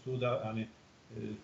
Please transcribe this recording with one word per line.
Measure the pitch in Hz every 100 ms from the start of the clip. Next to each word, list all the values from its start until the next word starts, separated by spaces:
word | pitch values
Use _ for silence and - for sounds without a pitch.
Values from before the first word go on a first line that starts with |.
Suud'a, | 127 127 123 117 110
yani, | 113 113 - - - -
e, | 113 107 107